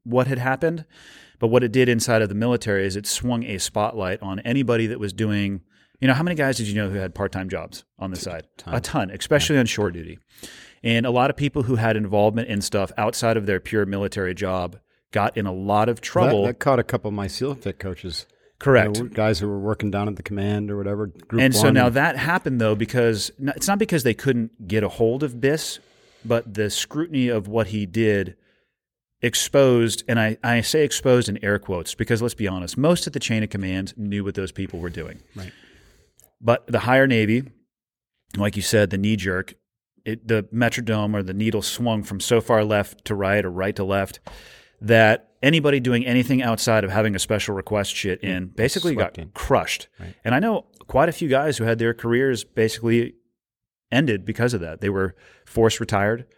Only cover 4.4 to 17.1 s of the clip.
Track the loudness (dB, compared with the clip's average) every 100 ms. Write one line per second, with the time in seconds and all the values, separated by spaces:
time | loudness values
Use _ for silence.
4.4 | -2 0 2 2 0 -4 -6 -2 -2 0
5.4 | -2 -6 -12 _ _ -2 2 2 0 0
6.4 | 0 -2 -2 -2 -2 -4 -6 -4 -6 -6
7.4 | -6 -8 -10 -16 -20 -12 -10 -8 -10 -12
8.4 | -14 -18 -8 -6 -4 -4 -4 -6 0 2
9.4 | 4 2 2 0 -2 -4 -12 -16 _ _
10.4 | -20 -20 -20 _ 0 0 2 2 2 0
11.4 | -2 0 0 2 2 0 0 2 4 2
12.4 | -2 -4 -2 -2 -2 -2 -2 0 0 2
13.4 | 0 -2 0 0 0 -2 -4 -4 -4 -4
14.4 | -2 -2 -4 -8 _ _ _ -2 0 0
15.4 | -4 -2 0 2 2 0 -2 2 4 4
16.4 | 2 0 2 2 2 -2 -4